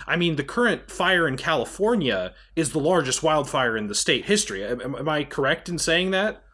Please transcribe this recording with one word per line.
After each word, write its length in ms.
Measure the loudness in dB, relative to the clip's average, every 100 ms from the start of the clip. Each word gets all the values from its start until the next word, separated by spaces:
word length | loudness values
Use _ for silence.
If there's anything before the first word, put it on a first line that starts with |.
| -2
I 100 | 2
mean, 200 | 2 0
the 60 |
current 460 | -2 0 0 0 -4
fire 380 | -2 2 4 2
in 80 | 0
California 1000 | 0 0 0 -2 0 2 2 0 -4 -10 -8 -2
is 160 | 0
the 80 | 0
largest 420 | 2 2 2 0
wildfire 540 | 2 2 0 0 0 0
in 100 | -2
the 80 |
state 300 | -2 0 0
history. 400 | 2 0 0 -4 -4
Am, 140 | -4
am, 140 | -4 -4
am 120 | -2
I 140 | -2
correct 440 | -2 0 0 0 -2
in 100 | -4
saying 320 | 0 2 2
that? 320 | 0 -2 -4 -14